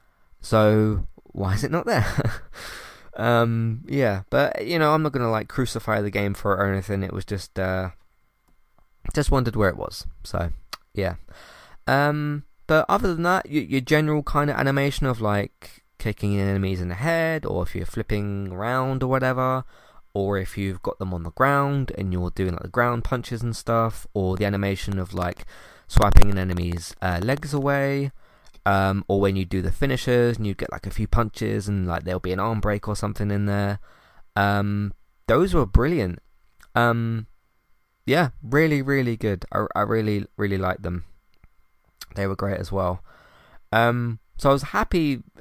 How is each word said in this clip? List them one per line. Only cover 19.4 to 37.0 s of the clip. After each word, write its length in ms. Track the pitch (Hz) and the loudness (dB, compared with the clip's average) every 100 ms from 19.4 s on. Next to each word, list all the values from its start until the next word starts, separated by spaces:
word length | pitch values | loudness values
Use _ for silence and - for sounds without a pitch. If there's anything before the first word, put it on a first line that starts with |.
| 131 131 127 - - - - | 0 -2 -4 -14 -20 -20 -10
or 240 | 101 98 101 | -4 0 -2
if 180 | 95 - | -2 -4
you've 240 | 98 92 | -4 -4
got 180 | - - | -6 -6
them 140 | 92 | -6
on 100 | 87 | -6
the 100 | 82 | -8
ground 600 | - 131 143 139 143 127 - | 0 2 4 2 0 -2 -4
and 160 | 95 | -2
you're 160 | 90 90 | -2 -2
doing, 220 | - 92 | -2 -2
like, 100 | 87 | -4
the 60 | 87 | -4
ground 360 | 123 120 120 | 0 2 0
punches 380 | - 127 - 117 | -2 -4 -4 -6
and 120 | 117 | -4
stuff, 520 | 113 - 117 113 - - | -4 -2 0 0 -4 -6
or 240 | 104 92 95 | -2 0 0
the 80 | 101 | 0
animation 520 | 101 101 95 - 98 | 0 -2 -2 -4 -4
of, 140 | 90 | -4
like, 320 | 92 90 - - - - - - | -4 -6 -6 -12 -16 -20 -20 0
swiping 440 | - 107 - 101 | 4 10 12 12
an 80 | 98 | 8
enemy's, 580 | 92 87 87 85 - - | 0 -2 -2 -4 -8 -6
uh, 180 | 92 87 | -2 -2
legs 300 | 107 143 156 | 0 -2 -2
away, 580 | 143 139 139 139 139 139 - - _ - - | -2 0 0 0 -2 -4 -8 -18 _ -20 -4
um, 400 | - 98 95 98 - | 2 4 4 0 0
or 120 | 98 | 2
when 140 | 98 | 2
you 100 | 95 | 2
do 160 | 90 95 | 0 -2
the 120 | 87 | 0
finishers 640 | - 139 127 - 123 120 110 | 0 0 0 2 2 2 0
and 100 | 104 | -4
you 80 | |
get, 160 | 98 - | -4 -8
like, 160 | - 98 | -8 -8
a 40 | |
few 180 | - 104 | -4 0
punches 580 | - 113 - 107 107 101 | 2 2 -2 -2 -2 -2
and, 180 | 101 | -2
like, 200 | 90 85 | -2 -2
there'll 160 | - 90 | -4 -4
be 120 | 92 | -2
an 60 | 92 | -2
arm 220 | 104 113 | -2 0
break 260 | 104 104 - | 0 -2 -2
or 80 | |
something 380 | 104 104 101 101 | -4 -4 -4 -2
in 140 | 101 101 | 0 0
there. 340 | 101 101 101 - - _ - - - | 0 0 -2 -10 -20 _ -20 -6 0
Um, 580 | 101 101 101 101 104 - _ _ - | 2 2 0 -2 -4 -6 _ _ 0
those 260 | 117 190 | 2 4
were 140 | 175 113 | 2 2
brilliant. 540 | 117 135 170 95 87 - _ _ _ - - | 2 2 0 -2 -6 -12 _ _ _ -4 0
Um, 500 | 120 117 | 2 2